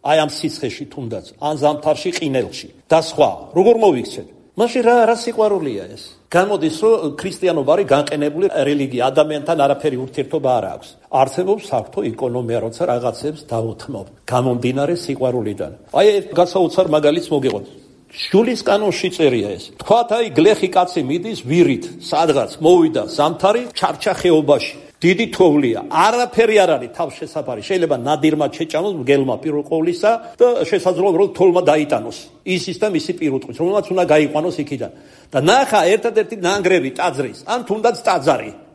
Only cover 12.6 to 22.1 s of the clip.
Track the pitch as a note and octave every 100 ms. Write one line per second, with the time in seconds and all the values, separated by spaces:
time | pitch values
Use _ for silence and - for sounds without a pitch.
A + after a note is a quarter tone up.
12.6 | A2+ A2 F3 A#2+ B2 A2 D3 D#3 - A2+
13.6 | A2+ - - B2+ - _ - B2+ B2+ A#2+
14.6 | B2 C3 C#3+ E3+ - C3 C3 B2 G#2+ G2
15.6 | D2+ - - C#3+ G#3 G3+ F#3+ - F3+ F#3+
16.6 | E3+ - F#3 D3+ D3 E3 E3+ D3 C3 G#2
17.6 | - - - _ _ - - F#3+ A#3 A#3
18.6 | - G#3 G#3 - F#3 F3+ D3+ B2 G2+ F#2+
19.6 | - - - A3+ A#3 A3+ A3+ C3+ G#3 G#3+
20.6 | F#3 F#3 F3+ F3+ C3 E3 G#3 G#3+ A#2+ E3+
21.6 | D3+ B2 - - -